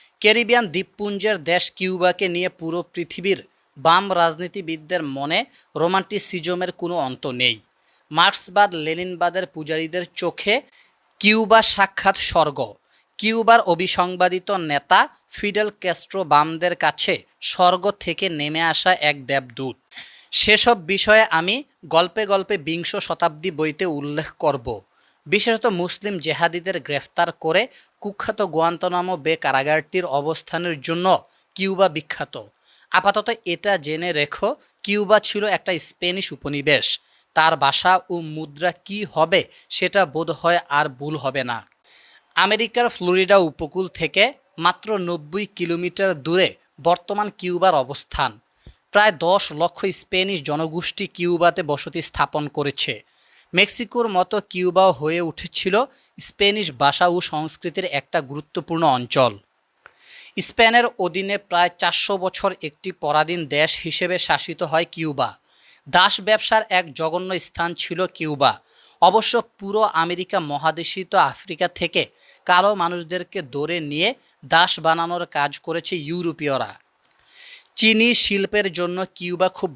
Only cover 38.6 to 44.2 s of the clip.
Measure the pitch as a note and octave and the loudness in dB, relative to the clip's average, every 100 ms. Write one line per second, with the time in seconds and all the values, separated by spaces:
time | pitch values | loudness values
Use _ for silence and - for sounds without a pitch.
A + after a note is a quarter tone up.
38.6 | F3 E3 - G3+ G3 - D#3+ F3+ B2+ - | -4 -4 -10 -10 -6 -2 2 2 0 -10
39.6 | _ - F3+ G3+ E3+ C#3 E3 D#3 E3+ E3+ | _ -2 0 2 0 -2 -4 -2 0 0
40.6 | - C#3+ D3+ B2+ C#3+ D3+ C3 C3+ B2 A2+ | 0 0 0 -4 -8 -4 -4 -4 -4 -8
41.6 | - _ _ - - - _ - F#3+ G#3+ | -10 _ _ -20 -20 -20 _ 0 2 2
42.6 | A3+ A#3+ A#3+ - F3+ F#3 F#3 G3 E3+ C#3+ | 0 0 0 0 0 2 6 6 4 -2
43.6 | D#3 F3+ F#3 - D#3+ F#3+ | -8 -6 -8 -6 -4 2